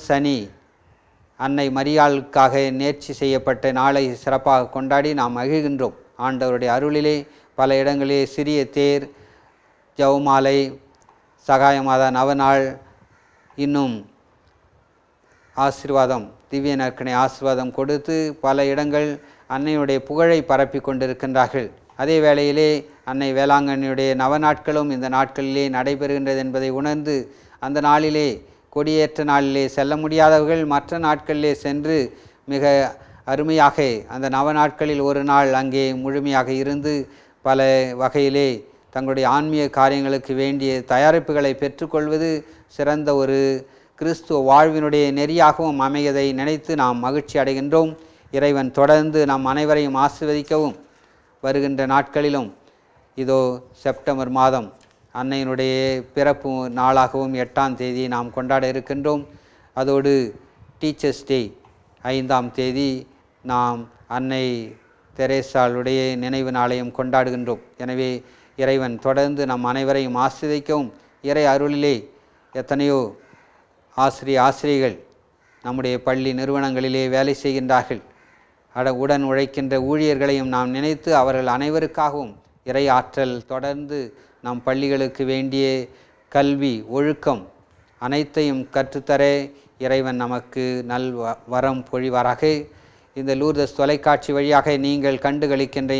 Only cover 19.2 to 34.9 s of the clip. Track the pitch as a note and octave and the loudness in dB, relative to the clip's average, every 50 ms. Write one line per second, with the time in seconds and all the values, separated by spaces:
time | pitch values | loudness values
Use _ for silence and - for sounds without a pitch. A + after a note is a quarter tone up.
19.2 | - - - _ _ - C3 C3+ C#3+ D#3 D#3 D3 C#3+ C#3 C#3 C3 C3+ - D3 D#3+ | -14 -20 -20 _ _ -8 -6 -4 -2 -2 -2 0 0 0 -2 -2 -4 -4 0 2
20.2 | E3 E3+ E3+ D#3+ - - C3+ C3+ C#3 C3+ - C3+ - C#3 C3 B2+ C3 B2+ B2 - | 4 4 4 2 2 2 2 2 2 0 -2 -4 -4 -4 -4 -2 -4 -4 -4 -6
21.2 | C#3 C3+ C3 C3 B2 A#2+ - C3+ A2+ - - - _ _ _ - C#3 D#3 D#3+ D#3 | -6 -2 0 2 0 0 -2 -4 -6 -8 -10 -18 _ _ _ -4 0 2 2 4
22.2 | D3+ D3 C#3+ C#3+ C#3+ C#3+ C#3+ D#3 D#3 D3+ D3+ C#3 - - - _ _ B2+ C3 C3+ | 6 6 4 4 2 2 2 2 2 2 2 0 -4 -10 -18 _ _ -8 -6 -4
23.2 | C#3 C3+ C3 C3+ C#3 C#3+ C#3+ C#3+ C#3 C#3 C#3 C3+ C3+ C3+ C3 C3+ C3+ C3+ C3 C3 | -4 -2 0 2 4 4 4 4 4 0 -2 -2 -2 -2 -2 0 0 0 0 0
24.2 | C3 C3+ D3 D3+ D#3 D3+ D3+ D3+ - D#3 D3+ D3+ D3 C#3+ C3+ B2+ C3 C3 C3 C3 | 0 0 0 2 2 2 0 0 -2 -2 -2 -2 -2 -2 -4 -4 -4 -2 0 0
25.2 | C3+ C3+ - C#3 C#3 C3+ C3+ C#3 C#3 C3+ B2+ B2+ B2+ C#3 C#3+ C3+ C#3+ C#3 C#3+ C#3 | 0 -2 -4 -6 -4 -2 -2 -2 -2 0 -2 -2 -2 -2 -2 -2 -2 -2 -2 -2
26.2 | C3+ C3+ C3+ C3+ C3 C3 B2+ C3 C3+ C3 C3 C3+ D3 D3+ D3+ D3+ D3 D3+ C#3+ C3 | -2 -2 -2 -2 -2 -4 -4 -4 -2 -2 -2 -2 -2 -2 -4 -4 -2 -2 -4 -4
27.2 | A#2 - - - - _ - _ B2+ C3+ C#3+ D3+ C#3+ D3 D3 D3+ D#3 D#3 D3+ D3+ | -4 -8 -14 -20 -20 _ -16 _ -8 -6 -2 0 2 4 4 4 4 2 0 0
28.2 | D3 C3+ G#2 - - - _ _ _ _ - D3 D3 D#3 D#3 D#3 D3+ D3+ D3+ D#3+ | 0 -2 -4 -6 -10 -20 _ _ _ _ -6 -4 -2 0 2 2 2 0 0 -2
29.2 | D3 D3 C#3+ C#3+ C#3 C#3 C3+ C#3 C3+ B2 - C#3+ C3+ C#3+ D3+ D#3 D#3 D#3 D#3 D#3+ | 0 2 2 2 2 2 0 0 -2 -2 -2 -2 0 0 -2 -2 0 2 4 6
30.2 | D#3 D#3 D#3 D3+ D3+ D#3 E3 E3 D#3 D3 C#3+ C#3+ - - E3+ E3+ E3 D3+ D3+ D3 | 8 8 8 6 4 2 0 0 0 0 0 -2 -2 -4 -4 -2 0 0 0 -2
31.2 | - - D3+ D3 D3+ D3 C#3 C#3+ - C#3 C#3+ D3 D3 D#3 D#3+ D3 B2 A2+ - - | -2 -4 -2 0 0 0 0 -2 -4 -4 -4 -4 -2 0 0 0 0 -2 -6 -14
32.2 | - - _ _ _ C3+ C#3 C3+ C#3+ C#3+ C#3 C#3 C3+ B2+ - - - - - - | -20 -20 _ _ _ -6 -2 2 4 4 4 4 2 0 -4 -10 -18 -20 -20 -12
33.2 | _ C3 C3+ C#3+ D3+ D#3+ D#3+ D#3 C#3+ C#3 - D#3+ C#3+ B2+ A2+ G#2 E2+ - B2 C3 | _ -4 -4 -2 0 2 4 6 6 6 4 2 0 0 0 -4 -6 -10 -8 -6
34.2 | C3+ C3 C3 C3 C#3 D3+ D3+ D3+ D3+ C#3+ C#3+ - D3+ D3+ | -4 -2 -2 0 0 0 2 2 2 2 0 -2 -4 -2